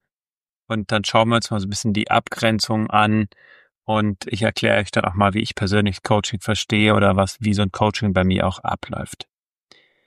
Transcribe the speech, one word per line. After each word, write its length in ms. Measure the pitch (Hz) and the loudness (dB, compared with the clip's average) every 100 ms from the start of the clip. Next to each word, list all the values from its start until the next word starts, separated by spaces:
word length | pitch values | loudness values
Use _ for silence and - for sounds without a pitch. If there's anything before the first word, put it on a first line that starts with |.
| _ _ _ _ _ _ - | _ _ _ _ _ _ -8
Und 260 | 113 101 | -6 -2
dann 120 | 110 | -2
schauen 240 | 98 113 113 | 2 2 4
wir 80 | 117 | 2
uns 140 | - | 0
mal 100 | 107 | -4
so 60 | 95 | -4
ein 40 | |
bisschen 220 | 101 113 | -4 -2
die 180 | 104 107 | -2 0
Abgrenzung 800 | 107 - - 113 110 - 110 107 | 0 -2 -2 0 0 -2 -2 0
an. 380 | 107 107 107 104 _ - - _ _ | 2 4 2 -2 _ -20 -20 _ _
Und 420 | - 107 104 98 - | -4 0 0 -4 -8
ich 140 | 95 | -2
erkläre 360 | 110 - 113 107 | -2 0 2 2
euch 140 | 101 | 0
dann 120 | - | -2
auch 100 | - | -2
mal, 200 | 87 101 | 2 2
wie 60 | 98 | 2
ich 160 | - - | -4 -4
persönlich 480 | 98 104 101 95 | 0 0 0 -4
Coaching 340 | - 107 - 101 | 0 0 0 -6
verstehe 560 | - 101 - 107 107 | -4 -4 -2 2 4
oder 220 | 101 98 95 | 4 4 4
was, 220 | 95 - | 0 -2
wie 140 | 107 | -2
so 80 | 101 | 0
ein 100 | 98 | 0
Coaching 400 | - 107 - 107 | 0 0 2 0
bei 100 | 92 | 2
mir 240 | 92 92 90 | 2 2 0
auch 140 | - | -4
abläuft. 640 | - - - - - - - _ _ _ _ _ _ _ | -6 -6 -8 -10 -12 -16 -20 _ _ _ _ _ _ _